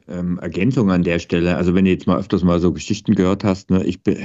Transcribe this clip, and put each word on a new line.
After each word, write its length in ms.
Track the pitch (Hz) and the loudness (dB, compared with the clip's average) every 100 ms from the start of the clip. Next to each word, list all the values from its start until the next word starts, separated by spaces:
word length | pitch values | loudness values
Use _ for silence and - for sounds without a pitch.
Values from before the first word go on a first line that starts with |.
| - | -12
ähm, 300 | 90 90 87 | -6 -4 -6
Ergänzung 500 | 87 85 107 131 98 | -6 -2 0 2 2
an 140 | 90 | 2
der 160 | 87 85 | 2 -2
Stelle, 360 | - 87 87 76 | 0 0 0 0
also 180 | 87 | 0
wenn 100 | 90 95 | 2 2
du 60 | |
jetzt 140 | 87 - | 2 0
mal 120 | 80 | -2
öfters 240 | - 95 | 0 0
mal 180 | 87 87 | 2 2
so 120 | 87 | 2
Geschichten 420 | 71 - 104 - | -2 -4 -4 0
gehört 300 | 98 92 98 | 2 2 0
hast, 260 | 104 95 - | -2 -2 -2
ne, 120 | 92 | -2
ich 180 | - 92 | -2 -4
be-, 160 | - - | -4 -2